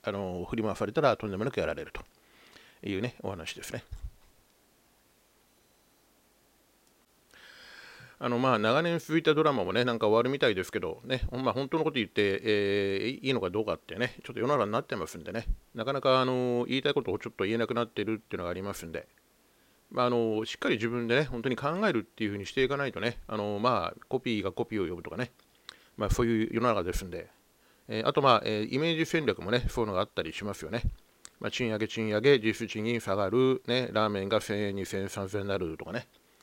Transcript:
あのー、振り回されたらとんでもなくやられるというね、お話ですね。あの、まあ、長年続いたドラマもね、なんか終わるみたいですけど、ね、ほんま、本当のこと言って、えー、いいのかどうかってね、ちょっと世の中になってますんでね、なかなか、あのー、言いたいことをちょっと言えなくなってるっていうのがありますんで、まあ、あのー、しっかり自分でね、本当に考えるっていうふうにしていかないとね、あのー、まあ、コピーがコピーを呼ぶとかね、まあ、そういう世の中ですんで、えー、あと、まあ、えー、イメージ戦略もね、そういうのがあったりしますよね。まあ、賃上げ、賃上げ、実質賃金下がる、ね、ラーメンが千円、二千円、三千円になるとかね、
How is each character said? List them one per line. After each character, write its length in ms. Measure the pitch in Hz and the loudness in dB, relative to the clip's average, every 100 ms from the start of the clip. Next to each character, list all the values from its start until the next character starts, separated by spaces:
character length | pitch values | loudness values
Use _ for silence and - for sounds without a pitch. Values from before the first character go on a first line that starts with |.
あ 80 | - | -6
の 320 | 101 95 90 | -4 -4 -6
ー、 40 | 87 | -4
振 100 | 117 | -2
り 60 | |
回 100 | 107 | -2
さ 100 | 90 | 0
れ 80 | 104 | -2
た 80 | 117 | 2
ら 160 | 143 107 | 2 2
と 100 | 107 | -2
ん 40 | |
で 60 | 95 | -2
も 80 | |
な 60 | 123 | -2
く 100 | 104 | -2
や 60 | 78 | -2
ら 80 | |
れ 100 | 76 | -2
る 80 | 76 | -8
と 100 | - - _ _ - - - - - - | -12 -16 _ _ -20 -20 -20 -20 -14 -6
い 120 | 98 | -4
う 20 | |
ね、 140 | 123 - | -6 -6
お 80 | 98 | -10
話 240 | 95 78 | -8 -10
で 80 | - | -12
す 100 | - | -10
ね。 120 | - - - - - - _ _ _ _ _ _ _ _ _ _ _ _ _ _ _ _ _ _ _ _ _ _ _ _ _ _ _ _ _ _ - - - - - - - - - | -12 -12 -12 -14 -14 -20 _ _ _ _ _ _ _ _ _ _ _ _ _ _ _ _ _ _ _ _ _ _ _ _ _ _ _ _ _ _ -20 -20 -20 -20 -20 -20 -20 -20 -6
あ 100 | 127 | -2
の、 100 | 120 | 2
ま 160 | 131 | 4
あ、 40 | 113 | 4
長 240 | 107 135 | 4 4
年 160 | 170 170 | 2 0
続 200 | - 160 | 0 2
い 40 | |
た 120 | 160 | 4
ド 80 | 151 | 4
ラ 100 | 156 | 4
マ 120 | 131 | 4
も 80 | 92 | 2
ね、 120 | 104 | 2
な 80 | 123 | 2
ん 60 | 117 | 4
か 80 | 110 | 4
終 100 | 110 | 6
わ 60 | |
る 80 | 123 | 4
み 80 | 139 | 4
た 100 | 135 | 2
い 60 | |
で 80 | 95 | 2
す 60 | 92 | -2
け 100 | 107 | -2
ど、 200 | 87 76 | -4 -6
ね、 180 | 120 127 - | -4 -2 -2
ほ 60 | 123 | -2
ん 80 | |
ま、 80 | 131 | 0
本 160 | 120 135 | 0 0
当 100 | 165 | 0
の 60 | |
こ 60 | 156 | 0
と 40 | |
言 120 | 135 104 | 0 0
っ 20 | |
て、 320 | - 101 98 | 2 2 2
え 560 | 110 104 101 101 98 98 107 135 | 2 2 4 2 2 0 -2 -4
ー、 40 | 131 | -2
い 40 | |
い 40 | |
の 60 | 127 | 0
か 100 | 92 | 0
ど 120 | 104 | -2
う 20 | |
か 100 | 104 | -2
っ 40 | 82 | -4
て 180 | - 87 | -6 -4
ね、 200 | 123 - | -4 -4
ち 60 | - | -12
ょ 20 | |
っ 20 | |
と 60 | 107 | -4
世 60 | 120 | 0
の 80 | |
中 120 | 143 104 | 2 2
に 60 | |
な 80 | 113 | 0
っ 40 | |
て 120 | 151 110 | -2 -4
ま 100 | 80 | -6
す 120 | 85 | -8
ん 60 | |
で 80 | 80 | -8
ね、 140 | 104 - - _ | -6 -4 -4 _
な 100 | 120 | -8
か 80 | 113 | -4
な 80 | 139 | 0
か、 200 | 135 131 | 4 4
あ 40 | |
の 400 | 127 127 123 120 | 4 2 2 2
ー、 20 | 120 | 0
言 120 | 131 | 0
い 40 | |
た 80 | 143 | 2
い 40 | |
こ 80 | 143 | 0
と 100 | 117 | 0
を 60 | 104 | -2
ち 100 | 117 | -4
ょ 20 | |
っ 40 | |
と 100 | - | -2
言 100 | 98 | 0
え 40 | 113 | 0
な 80 | 113 | 0
く 80 | |
な 100 | 117 | 0
っ 40 | 117 | -2
て 160 | - | -2
る 100 | 104 | -2
っ 40 | 110 | -4
て 180 | - 90 | -6 -6
い 0 | |
う 20 | |
の 60 | |
が 60 | 87 | -4
あ 40 | |
り 80 | 90 | -4
ま 100 | 98 | -6
す 140 | 95 85 | -8 -8
ん 60 | |
で、 160 | 78 - _ _ _ _ _ _ _ - | -10 -10 _ _ _ _ _ _ _ -8
ま 140 | 123 | 0
あ、 20 | 123 | 2
あ 40 | |
の 320 | 120 113 107 | 2 2 0
ー、 20 | 113 | -2
し 80 | |
っ 40 | - | -4
か 120 | 277 | 0
り 60 | 123 | 0
自 120 | 113 | 0
分 180 | 120 117 | -2 2
で 100 | 123 | 2
ね、 80 | |
本 180 | 147 120 | 2 -2
当 60 | 131 | -2
に 80 | 120 | -2
考 300 | 143 175 214 | -2 0 0
え 60 | |
る 60 | 123 | 0
っ 40 | |
て 220 | 98 - | -2 -4
い 40 | 107 | -2
う 20 | |
ふ 40 | |
う 40 | 101 | -2
に 80 | 98 | -4
し 60 | |
て 120 | - | 0
い 40 | 127 | 2
か 80 | 143 | 2
な 100 | 135 | -4
い 60 | |
と 80 | 85 | -2
ね、 180 | 113 117 - | -4 -4 -6
あ 80 | 110 | -4
の 220 | 104 101 | -2 0
ー、 20 | |
ま 320 | 120 113 85 | 2 2 0
あ、 60 | - - | -6 -4
コ 120 | 131 | -4
ピ 200 | 127 104 | 0 -2
ー 20 | |
が 100 | 95 | -2
コ 120 | 90 | -2
ピ 120 | - 107 | -2 0
ー 80 | |
を 40 | 87 | -2
呼 80 | 85 | -4
ぶ 60 | |
と 80 | - | -8
か 60 | 104 | -6
ね、 140 | 123 _ _ _ - - - - | -8 _ _ _ -20 -20 -16 -4
ま 100 | 101 | 0
あ、 40 | |
そ 140 | - | 2
う 20 | 117 | 4
い 240 | 110 110 | 2 2
う 40 | |
世 60 | 110 | 0
の 80 | 120 | 2
中 140 | 104 | 2
で 100 | 87 | 0
す 120 | - | -2
ん 60 | 92 | -4
で、 180 | 87 - _ _ _ _ _ - | -10 -12 _ _ _ _ _ -8
え 120 | 110 | -2
ー、 80 | 113 | 0
あ 40 | |
と、 100 | 147 | 4
ま 140 | 139 113 | 6 6
あ、 60 | |
え 220 | - 107 110 | 4 -2 0
ー、 40 | |
イ 40 | 131 | 0
メ 140 | 165 | 0
ー 40 | 160 | 0
ジ 100 | 160 | 0
戦 200 | 165 135 | 0 0
略 160 | 92 | -2
も 80 | 87 | 0
ね、 160 | 120 - | 0 0
そ 140 | - | -2
う 20 | |
い 20 | 107 | -2
う 20 | |
の 60 | |
が 60 | 92 | 0
あ 40 | |
っ 40 | 104 | -2
た 140 | - | -4
り 100 | 80 | -6
し 120 | - | -6
ま 100 | 101 | -8
す 100 | 98 | -8
よ 60 | 78 | -6
ね。 120 | 117 - - _ _ - - | -4 -4 -6 _ _ -20 -10
ま 80 | 120 | -8
あ、 20 | |
賃 200 | - 120 | -4 -2
上 80 | 107 | -2
げ、 100 | 107 | -2
賃 260 | - 110 | -2 -2
上 60 | 107 | 4
げ、 180 | 127 139 | 6 6
実 160 | 107 | 4
質 140 | 104 113 | 0 -4
賃 160 | 110 | -4
金 160 | 110 120 | -2 -2
下 160 | - 98 | 0 0
が 120 | 98 | 2
る、 340 | 117 131 131 - | 4 4 2 0
ね、 240 | 123 123 | -2 0
ラ 140 | 107 107 | 0 2
ー 20 | |
メ 160 | 101 | 0
ン 40 | 98 | 2
が 120 | 107 | 0
千 200 | - 104 | 0 -2
円、 160 | 101 98 | -2 -4
二 100 | 92 | -4
千 160 | 98 | -4
円、 60 | 98 | -4
三 180 | - 98 | -6 -4
千 120 | 104 | -4
円 60 | 98 | -2
に 40 | |
な 80 | 95 | -2
る 180 | 87 78 | -2 -6
と 80 | |
か 80 | 87 | -6
ね、 160 | 110 - _ _ _ | -8 -8 _ _ _